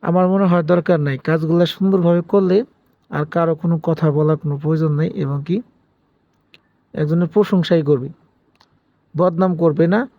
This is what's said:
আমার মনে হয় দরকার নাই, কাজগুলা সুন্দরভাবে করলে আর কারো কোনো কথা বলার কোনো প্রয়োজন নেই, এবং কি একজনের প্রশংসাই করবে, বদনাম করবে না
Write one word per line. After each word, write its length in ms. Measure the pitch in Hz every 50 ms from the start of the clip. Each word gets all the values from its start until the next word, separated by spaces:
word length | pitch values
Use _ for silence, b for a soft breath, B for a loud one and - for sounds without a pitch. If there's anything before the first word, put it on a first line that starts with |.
| -
আমার 220 | - 170 180 185 180
মনে 180 | 185 196 196 185
হয় 160 | 175 175 165
দরকার 360 | 151 180 175 156 - 180 160
নাই, 180 | 147 143 135 131
কাজগুলা 460 | - - 160 165 156 156 165 170 175
সুন্দরভাবে 560 | 165 - - 185 196 190 190 175 170 170 175 170 175
করলে 300 | - 202 196 180 180 202 254 - _ _ _ _ _ _ _ _
আর 120 | - 147 151 156
কারো 240 | - 170 170 165 165
কোনো 200 | 160 - 170 170 160 160
কথা 240 | - 165 156 165 156
বলার 260 | 143 147 151 151 156 151
কোনো 160 | - 151 143 139
প্রয়োজন 340 | 147 156 160 156 160 156 147 143
নেই, 120 | 156 180 -
এবং 220 | 208 165 135 139 143 143
কি 120 | - 175 214 247 _ _ _ _ _ _ _ _ _ _ _ _ _ _ _ _ _ _ _ _ _ _ _ _ _ _
একজনের 360 | - 156 147 160 170 180 165
প্রশংসাই 520 | - 208 208 - - 185 170 - 175 165 156
করবে, 260 | 139 147 131 123 139 170 _ _ _ _ _ _ _ _ _ _ _ _ _ _ _ _ _ _ _ _
বদনাম 360 | 147 175 185 175 165 190 190 180
করবে 300 | 160 170 165 151 147 165 170
না 120 | 185 214 254 269 _